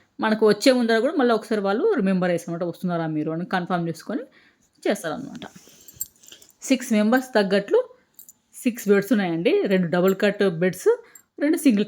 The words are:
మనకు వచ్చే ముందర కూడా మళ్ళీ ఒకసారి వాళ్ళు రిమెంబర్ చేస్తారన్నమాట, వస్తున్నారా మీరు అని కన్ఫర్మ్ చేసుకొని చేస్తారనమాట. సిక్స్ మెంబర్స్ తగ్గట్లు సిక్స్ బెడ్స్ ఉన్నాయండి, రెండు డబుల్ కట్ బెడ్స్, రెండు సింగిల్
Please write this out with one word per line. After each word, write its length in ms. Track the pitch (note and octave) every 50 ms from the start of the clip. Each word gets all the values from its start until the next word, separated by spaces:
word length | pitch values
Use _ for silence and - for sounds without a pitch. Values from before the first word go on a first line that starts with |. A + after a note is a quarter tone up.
| _ _ _ -
మనకు 280 | A3+ A3 A3 A3 A3 G#3+
వచ్చే 240 | G#3 G#3 - C4+ B3+
ముందర 260 | B3 A#3 A3+ A3+ A3
కూడా 140 | A3 D4 E4
మళ్ళీ 220 | D4+ B3 A#3+ A3+
ఒకసారి 260 | G#3+ A3 - A3+ G#3
వాళ్ళు 320 | G3 G3 G3+ A#3+ F#4 A4+ G4
రిమెంబర్ 380 | C#4 F#3+ G3 F#3+ F3+ F3+ F3+
చేస్తారన్నమాట, 380 | F3 E3 - F3 E3 E3+ F#3 E3+
వస్తున్నారా 380 | E3 - - F3+ F3 E3 E3
మీరు 240 | D#3+ D#3 D3+ D#3 D#3+
అని 160 | D#3+ E3 F3+
కన్ఫర్మ్ 420 | - F#3+ F3+ F3 E3+ F#3 E3+ E3+ E3
చేసుకొని 340 | D#3+ - - - G#3+ F4+ C5 - _ _ _ _ _ _ _ _ _ _ - F4
చేస్తారనమాట. 600 | - - - D#3+ D3 - - - - - - - - - - - - - - - - - - - _ _ _ - - - - _ _ _ -
సిక్స్ 300 | - C4 A3+ - - A3+
మెంబర్స్ 420 | G#3+ G#3 G#3+ B3 C4 C4 - -
తగ్గట్లు 540 | G#3 G3 F#3 G3 - - - F4+ B4 B4+ - - _ _ _ _ - - - - _ _ _ -
సిక్స్ 340 | - - B3 G#3+ - - G3
బెడ్స్ 240 | G3+ G3+ G3 - C4
ఉన్నాయండి, 500 | G#3 F#3+ F3 E3 D#3+ F3 B3+ F#4+ G#4 E4+
రెండు 200 | G3 F#3+ F#3 F3
డబుల్ 280 | D#3+ E3+ F3+ F3+ F#3+ F#3+ F#3+
కట్ 220 | G#3+ G3+ G3 - G3+ F#3+
బెడ్స్, 500 | E3+ D#3+ F#3 F#3 F3 - - G4+ A#4+ - - - - - _ _ _ -
రెండు 160 | C#4+ D4 F4
సింగిల్ 280 | E4 - C#4 G#3+ G3 G3+